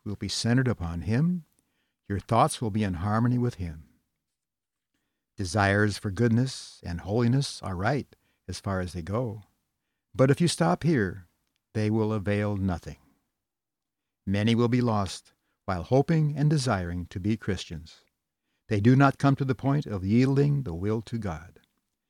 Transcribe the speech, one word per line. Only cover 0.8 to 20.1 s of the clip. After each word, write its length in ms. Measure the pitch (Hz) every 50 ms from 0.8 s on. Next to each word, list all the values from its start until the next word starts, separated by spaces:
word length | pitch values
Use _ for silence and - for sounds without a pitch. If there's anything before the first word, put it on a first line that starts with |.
| 87 82 85 85
Him. 420 | 85 98 110 127 160 175 180 175 151 _ _ _ _ _ _ _ _ _ _ _ _ -
Your 100 | 101 95
thoughts 440 | - - 113 117 143 156 - -
will 80 | 127 107
be 120 | 98 110
in 120 | 107 95 90
harmony 420 | 78 95 104 107 113 120 123 123
with 200 | 123 123 120 -
Him. 280 | - 87 82 78 78 71 - _ _ _ _ _ _ _ _ _ _ _ _ _ _ _ _ _ _ _ _ _ _ _ _ _ _ _ _ _
Desires 640 | - 101 87 85 107 101 98 98 104 104 104 98 -
for 120 | - 107
goodness 680 | 92 98 120 117 113 117 127 135 - - - - - -
and 200 | - 87 87 85
holiness 580 | - 92 107 123 120 120 127 139 143 - - -
are 140 | - 95 92
right 400 | 85 95 117 147 127 - - _ _ _ _ _ _ _ -
as 100 | 92 -
far 220 | - 104 95 92
as 140 | 90 85 -
they 80 | 90
go. 400 | 80 85 101 120 131 113 101 110 98 _ _ _ _ _ _ _ _ _ _ _ _ _ -
But 160 | - 131 135
if 100 | 139 -
you 80 | 175 160
stop 340 | - - 170 170 175 -
here, 440 | - 165 165 120 101 87 - 92 87 _ _ _ _ _ _ _ _ _ -
they 160 | 110 107 107
will 200 | 110 110 107 107
avail 460 | 110 107 87 104 101 101 104 104 104
nothing. 400 | 98 95 92 85 82 - - 73 - _ _ _ _ _ _ _ _ _ _ _ _ _ _ _ _ _ _ _ _ _ _ _ _ -
Many 280 | 98 98 101 104 113 117
will 140 | 113 120 117
be 120 | 123 123
lost 540 | 120 117 107 104 98 90 - - - _ _ _ _ _ _ _ _
while 160 | - 92 87
hoping 520 | 85 - 123 135 - - 165 156 151 147 147
and 140 | 143 143 151
desiring 560 | 160 147 123 127 104 92 87 87 87 90 85 -
to 100 | - 101
be 160 | 90 104 113
Christians. 640 | - - - 95 90 - - 87 76 82 - - - _ _ _ _ _ _ _ _ _ _ _ _ _ -
They 120 | 110 101
do 160 | 101 123 131
not 220 | 135 143 135 - -
come 180 | - 139 135
to 80 | - 143
the 100 | 131 123
point 300 | - - 135 139 151 -
of 220 | - 104 95 92
yielding 560 | 95